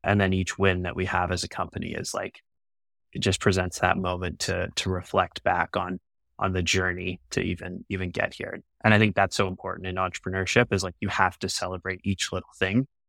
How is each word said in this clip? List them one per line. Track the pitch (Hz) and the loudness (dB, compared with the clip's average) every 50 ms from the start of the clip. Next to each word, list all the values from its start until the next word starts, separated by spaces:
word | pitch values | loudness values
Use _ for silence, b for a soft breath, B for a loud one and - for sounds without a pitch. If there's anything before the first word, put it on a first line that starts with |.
| - | 2
And | - 101 101 | 4 4 4
then | 98 92 | 4 4
each | 95 92 92 - - | 2 2 0 -2 0
win | - 98 95 92 90 | 2 4 4 4 2
that | 90 90 - | -2 -4 -2
we | 90 85 | -4 -4
have | 95 - 92 90 87 | 0 0 0 0 0
as | 90 90 | -2 -4
a | - 92 | -4 -6
company | - - 90 87 - - 82 82 - | -6 -6 -6 -6 -6 -8 -6 -6 -6
is, | - - - - | -6 -8 -6 -6
like, | - 95 - - - _ _ _ _ _ _ _ _ _ _ _ _ _ _ | -6 -8 -8 -12 -16 _ _ _ _ _ _ _ _ _ _ _ _ _ _
it | _ - | _ -2
just | - 101 92 - | 0 0 0 4
presents | - 107 92 92 90 90 - - | 4 4 4 4 0 -2 0 2
that | - 90 92 | 2 2 2
moment | 95 92 90 90 90 92 90 - - | 2 0 -2 -2 -2 -4 -6 -4 -4
to, | - - 90 90 87 87 - | -4 -2 -2 -2 -4 -4 -4
to | - - 95 | -4 -2 -2
reflect | 92 90 90 - - 98 92 - _ - | -2 -4 -4 0 0 0 0 0 _ -4
back | _ 92 90 87 85 - - | _ 0 2 2 0 0 0
on, | - 92 90 90 90 _ _ _ _ _ _ _ - | -4 -2 -2 -6 -8 _ _ _ _ _ _ _ -2
on | 101 98 | -2 0
the | 92 92 | 2 2
journey | 90 - - 95 92 90 90 90 90 92 92 - _ _ | 2 2 2 2 2 0 -2 -2 -6 -6 -6 -8 _ _
to | - 92 | -4 -2
even, | 90 90 90 87 92 92 92 - - _ | -2 -2 -4 -4 -6 -10 -10 -10 -8 _
even | 98 92 92 90 | -6 -4 -4 -4
get | - - - - - | -2 -2 -2 -2 -4
here. | - - - 92 - - _ _ _ - | -10 -10 -10 -10 -12 -14 _ _ _ 4
And | 110 107 | 6 6
I | 104 | 6
think | 110 107 92 | 6 4 6
that's | - 98 95 - | 4 2 2 2
so | - 101 92 | 0 0 0
important | 92 - - 95 87 82 90 92 | -2 -6 -8 -8 -8 -6 -6 -6
in | 92 | -2
entrepreneurship | 92 92 90 - - - 95 92 95 92 - - 123 120 - | -2 -2 -2 -4 -6 -8 -4 -2 -2 -2 2 4 4 4 4
is, | 104 95 95 | 2 0 0
like, | 90 - _ | -4 -6 _
you | 98 98 | -6 -4
have | - - 95 92 - _ | 2 4 4 2 2 _
to | - 92 | -6 -4
celebrate | - - - 90 92 92 _ 95 95 92 - | -4 -4 -4 -4 -6 -6 _ -6 -6 -2 -2
each | 98 98 - - - | -2 0 0 -2 -4
little | - 92 - - - | -4 -6 -8 -8 -4
thing | - 95 92 98 123 135 _ _ _ _ | -2 -2 2 2 2 2 _ _ _ _